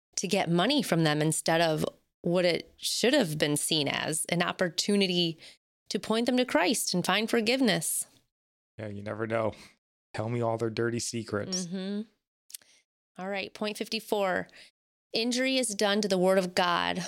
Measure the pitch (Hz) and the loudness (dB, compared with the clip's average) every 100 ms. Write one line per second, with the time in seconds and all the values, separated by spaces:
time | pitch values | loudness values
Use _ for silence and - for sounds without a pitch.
0 | _ - 190 190 165 170 208 294 - 165 | _ -6 -2 0 2 2 2 2 2 2
1 | 160 151 156 156 - 165 165 156 - - | 2 2 2 0 2 2 4 2 -2 -6
2 | _ _ 180 180 175 160 - - - - | _ _ -2 2 2 0 -4 -8 -6 0
3 | 220 294 175 151 156 147 - 160 139 135 | 4 4 2 0 0 0 0 0 0 -2
4 | - 160 - 175 175 - 180 - - 202 | -2 -4 -2 -2 0 -2 -4 -2 0 2
5 | 190 175 170 160 - - _ _ - 208 | 2 2 0 -4 -14 -20 _ _ -8 -6
6 | - 226 240 254 247 294 349 214 - 180 | -2 0 2 2 2 2 2 0 0 -2
7 | 170 196 220 233 214 262 247 170 - - | 0 0 2 0 2 2 2 2 0 -4
8 | - _ _ _ _ _ _ - 107 101 | -6 _ _ _ _ _ _ -14 -10 -8
9 | 104 107 113 113 110 - - _ _ _ | -8 -6 -2 0 0 -4 -12 _ _ _
10 | _ - 110 120 117 113 113 110 117 117 | _ -6 -4 -2 0 0 -2 -2 -2 -2
11 | - 120 107 104 113 185 175 190 190 208 | -4 -6 -4 -4 -2 -4 -4 -6 -6 -6
12 | 220 _ _ _ _ - _ _ _ _ | -8 _ _ _ _ -18 _ _ _ _
13 | _ - 190 196 190 - 214 208 214 220 | _ -14 -8 -8 -8 -6 -6 -6 -6 -8
14 | - 208 196 180 175 - - _ _ _ | -4 -2 0 -2 -4 -14 -20 _ _ _
15 | _ 226 233 240 262 262 226 196 202 208 | _ -2 -2 0 0 0 0 0 2 2
16 | 202 190 185 190 180 180 180 175 175 175 | 2 4 4 4 2 2 2 2 0 -2